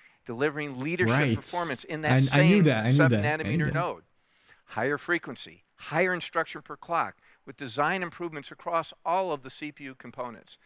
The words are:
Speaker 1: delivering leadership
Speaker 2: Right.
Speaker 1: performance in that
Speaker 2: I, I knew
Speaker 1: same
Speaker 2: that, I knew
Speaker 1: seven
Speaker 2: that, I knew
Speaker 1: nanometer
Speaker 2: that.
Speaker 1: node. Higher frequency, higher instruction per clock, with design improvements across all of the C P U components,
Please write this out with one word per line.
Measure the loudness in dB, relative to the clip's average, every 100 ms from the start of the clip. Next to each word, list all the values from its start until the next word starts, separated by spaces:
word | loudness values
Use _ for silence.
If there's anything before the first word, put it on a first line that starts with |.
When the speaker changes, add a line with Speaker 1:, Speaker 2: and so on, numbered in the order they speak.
| _ _ -12
Speaker 1:
delivering | -2 -2 -2 -6 -6
leadership | -4 0 2 4
Speaker 2:
Right. | 4 0
Speaker 1:
performance | 0 -4 -2 -4
in | -8 -4
that | 2 4 4
Speaker 2:
I, | 6
I |
knew | 6 8
Speaker 1:
same |
Speaker 2:
that, | 6 4
I | 4
knew | 4
Speaker 1:
seven | 6 4
Speaker 2:
that, | 2 -2
I |
knew | -2 -2
Speaker 1:
nanometer | 0
Speaker 2:
that. |
Speaker 1:
node. | -2 -4 -6 -14 _ _ _ _ _ _
Higher | -4 -2 -2
frequency, | -2 -4 -4 -12 -16 -20 _ _
higher | -6 0 0
instruction | 0 -4 -4 -4 -6
per | -14 -16
clock, | -4 -2 -2 -6 _ _ -20
with | -14
design | -6 0 0 0
improvements | -4 -8 -10 -10 -14
across | -14 -4 -4 -4 -8 -4
all | -2 -2
of | -4
the | -8
C | -14 -14
P | -12
U | -16
components, | -16 -14 -10 -10 -12 -20 -20